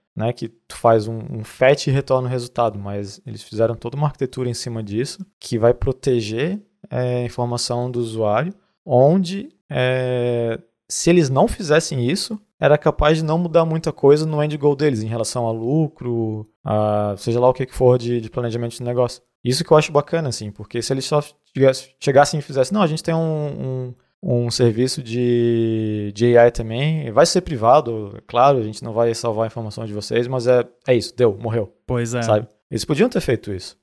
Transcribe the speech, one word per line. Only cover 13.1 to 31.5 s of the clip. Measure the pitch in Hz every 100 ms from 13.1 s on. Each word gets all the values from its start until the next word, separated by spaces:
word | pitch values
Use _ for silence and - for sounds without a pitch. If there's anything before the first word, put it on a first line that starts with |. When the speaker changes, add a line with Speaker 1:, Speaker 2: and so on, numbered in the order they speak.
| 160
Speaker 1:
de |
não | 156 165
mudar | 175 165 165
muita | 160 160
coisa | - 139 151 160
no | 151
end | 151 147
goal | 147 139
deles, | 151 110
em | 110
relação | 117 107 123 113
a |
lucro, | 113 117 156 151 - 123 117 110 107 107 _
a | - 107 107 104 104 98
seja | 120 120
lá | 127
o |
que | 127 127
que |
for | - 127 123
de, | 117 120
de | 110
planejamento | - 120 117 117 -
de |
negócio. | 120 123 120 - _ _
Isso | 123 131
que | -
eu | 156
acho | 156
bacana, | 147 - 165 147
assim, | - 107
porque | 101 104 120
se | 117
eles | 135 -
só | 147 - _ _
tivesse, | 135 135 131 - _
chegassem | 147 135 143 151
e |
fizessem, | - 135 127
não, | 208
a | 170
gente | 156
tem | -
um, | 165 160 156 147 - 131 131 127 - _ _
um, | - 120 120
um |
serviço | - 117 110 127 -
de, | 117 120 120 120 117 117 113 113 110 107 104 101
de | 120 120
A | 120
I |
também, | 120 113 117 151 156 131
vai | 110 170
ser | 180
privado, | 180 131 113 147 120 110 101 104
é | -
claro, | 120 135 135
a |
gente | 107 107
não | 117
vai | 110 117
salvar | 113 120 107
a | 110
informação | 120 107 113 110
de |
vocês, | 104 - 117 123
mas | 131 120
é, | 123 120 _ -
é | 123
isso, | - -
deu, | 117 101
morreu. | 113